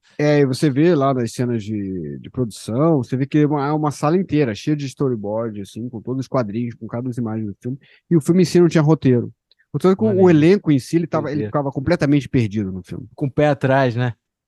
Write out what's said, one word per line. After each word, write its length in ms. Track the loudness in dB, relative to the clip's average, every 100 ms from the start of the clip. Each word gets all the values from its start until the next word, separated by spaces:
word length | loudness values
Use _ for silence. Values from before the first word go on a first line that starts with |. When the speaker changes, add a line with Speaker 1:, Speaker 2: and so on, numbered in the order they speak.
| _ -2
Speaker 1:
É, 220 | 2 4
e 40 | 2
você 240 | 2 0
vê 240 | 2 2
lá 200 | 2 2
nas 180 | 0 -2
cenas 320 | -4 -4 -4
de, 540 | -4 -6 -6 -8 -8 -12
de 100 | -10
produção, 680 | -6 -6 -6 -6 -2 0 0
você 180 | -2 -4
vê 100 | -2
que 120 | 2
é 100 | 2
uma, 180 | 0 -2
é 60 |
uma 180 | -2 -2
sala 260 | -2 0 0
inteira, 360 | 0 0 0
cheia 220 | -2 -4 -4
de 100 | -6
storyboard, 720 | -4 -4 -2 -4 -6 -6 -8
assim, 260 | -12 -12 -12
com 140 | -12
todos 180 | -8 -8
os 60 | -4
quadrinhos, 480 | -4 -4 -4 -8 -10
com 100 | -12
cada 240 | -8 -8 -6
imagens 300 | -6 -6 -8
do 80 | -10
filme. 160 | -10 -12 _ _ _
E 80 | 0
o 40 |
filme 200 | 4 2
em 40 | 4
si 140 | 4
não 80 | 4
tinha 140 | 4
roteiro. 500 | 4 4 4 2 0 -10 _ _ _
Portanto, 240 | 0 2 2
com 100 | 2
o 20 |
Speaker 2:
Maneiro. 200 | 4 6
Speaker 1:
elenco 400 | 6 6 4 2
em 80 | 0
si, 180 | 0 -2
ele 100 | -2
tava, 200 | -4 -4
ele 80 | -4
Speaker 2:
Doideira. 120 | -4
Speaker 1:
ficava 220 | -4 -4
completamente 560 | -4 -2 0 2 2 2
perdido 460 | 0 0 -2 -4
no 100 | -8
filme. 240 | -10 -14 -14 -8
Speaker 2:
Com 120 | -4
o 40 |
pé 160 | 0 0
atrás, 480 | 2 2 2 2 0
né? 200 | -4 -6 _ _